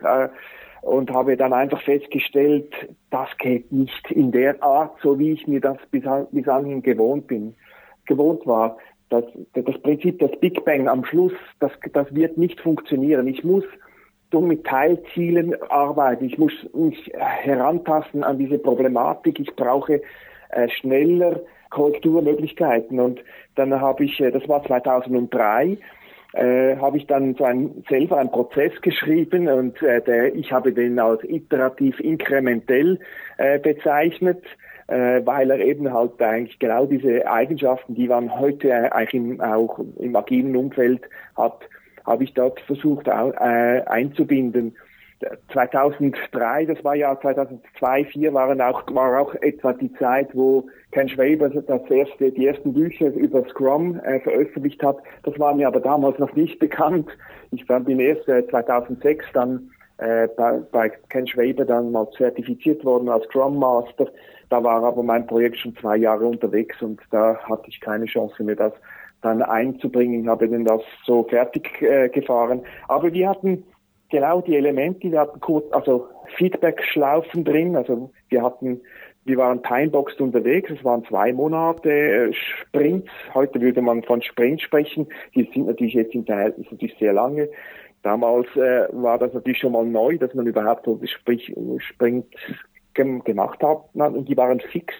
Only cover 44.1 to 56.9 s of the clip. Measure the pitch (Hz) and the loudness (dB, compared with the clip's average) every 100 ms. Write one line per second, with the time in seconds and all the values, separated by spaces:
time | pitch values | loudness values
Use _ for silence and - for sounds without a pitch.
44.1 | 143 151 135 123 120 117 - - _ _ | -2 0 2 2 -2 -2 -8 -20 _ _
45.1 | _ - 107 - 135 123 135 143 143 143 | _ -12 -12 -6 -2 0 2 2 2 -2
46.1 | - - 127 117 139 160 160 143 147 143 | -2 -8 -4 -2 0 -2 -2 -2 0 0
47.1 | 135 139 135 135 127 - - 127 135 143 | 0 -2 -2 -4 -8 -20 -4 0 0 -2
48.1 | 147 156 139 131 131 123 127 - 139 131 | -2 0 2 2 2 0 -2 -2 0 2
49.1 | 127 143 - 147 147 131 123 127 - 127 | 2 0 0 -2 0 -2 -2 -6 -2 0
50.1 | 131 131 127 131 135 127 - _ 135 135 | 0 0 2 4 2 0 -12 _ -2 -2
51.1 | 131 131 156 143 147 135 127 - 135 139 | 2 2 4 2 0 -2 -4 2 2 2
52.1 | - 135 131 135 143 147 131 170 - 151 | 0 -2 2 0 0 -2 0 0 0 -2
53.1 | 127 135 131 123 - 131 147 175 170 - | 2 2 2 -2 -2 0 2 0 -4 -4
54.1 | 135 - 120 156 - 139 - 143 139 - | -2 0 0 0 -2 -6 -2 -2 -2 -8
55.1 | - - 143 147 143 139 120 127 147 139 | -10 -8 0 0 2 2 2 2 2 2
56.1 | 131 143 151 165 - 147 - 151 | 0 -2 0 -2 0 -2 0 0